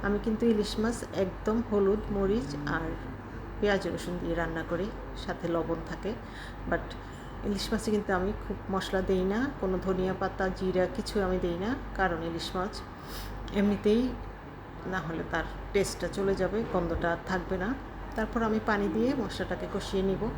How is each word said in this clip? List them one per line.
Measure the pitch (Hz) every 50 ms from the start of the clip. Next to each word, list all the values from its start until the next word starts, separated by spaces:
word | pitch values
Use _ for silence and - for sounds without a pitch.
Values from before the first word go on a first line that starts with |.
| -
আমি | 202 208 208 -
কিন্তু | 233 220 214 240 233
ইলিশ | 226 208 202 - - -
মাছ | 214 233 233 - - - - 180 196
একদম | 185 - - - 220 220 233 226 -
হলুদ, | 214 208 196 190 202 214 - - 208
মরিচ | 196 196 190 202 240 262 - - - - - 170
আর | 160 165 160 170 - - - - - - - - - - - - -
পেঁয়াজ | - 208 196 190 - 180 175
রসুন | 165 - 175 175 180
দিয়ে | 175 170 165 165
রান্না | 170 160 165 165 160 -
করি, | 175 165 185 220 - - - - - - -
সাথে | - 175 - - 170 170
লবণ | 170 156 - 165 165 - -
থাকে। | 165 - - 190 240 - - - - - - - - - - -
But | 170 - - - - - - - - - - - - - - 202
ইলিশ | 202 196 - -
মাছে | 233 214 - 226 214
কিন্তু | 208 202 - 196 180
আমি | 185 196 214 - -
খুব | - 202 - - -
মশলা | 190 190 185 - - 190
দেই | 190 190 190 185 185
না, | 190 202 226 262 285 277 -
কোনো | - 190 185 180 180
ধনিয়া | 190 185 180 185 190 185 -
পাতা, | 196 185 - - 190 185 185 -
জিরা | 190 185 180 185 180 180 180
কিছু | - 208 - - 208 190
আমি | 185 185 180 180
দেই | 175 170 170 190
না, | 220 269 277 - - - -
কারণ | 190 185 170 160
ইলিশ | 165 170 165 165 - - -
মাছ | 185 180 208 - - - - - - - - - - - - - - - - - 202
এমনিতেই | 196 208 202 190 - 208 214 233 254 254 240 - - - - - - - - - - - - - - 170
না | 190 185 151
হলে | 156 165 160 165 -
তার | - 165 156 - - - - -
টেস্টটা | - 202 185 - - - - 170 -
চলে | 202 196 196 196 185
যাবে, | 185 180 196 214 226 -
গন্ধটা | - 185 175 165 165 - - 170 170
আর | 165 - -
থাকবে | 190 185 175 - 190 180
না। | 185 214 269 277 - - - - - - -
তারপর | - 220 214 - 240 226 220
আমি | 214 220 214 -
পানি | 214 202 202 208 208
দিয়ে | 220 226 254 285 269
মশলাটাকে | 214 190 - - 185 - 180 - 185 175 -
কষিয়ে | 196 - - - 190
নিব। | 190 196 190 - 202 233 -